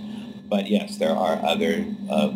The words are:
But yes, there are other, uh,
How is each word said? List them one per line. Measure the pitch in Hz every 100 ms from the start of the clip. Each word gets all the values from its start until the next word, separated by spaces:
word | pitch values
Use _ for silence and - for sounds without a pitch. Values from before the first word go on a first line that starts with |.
| - - - - -
But | 101 98
yes, | 104 - -
there | 80
are | 82 90 -
other, | 80 - 82 82 - - -
uh, | 76 -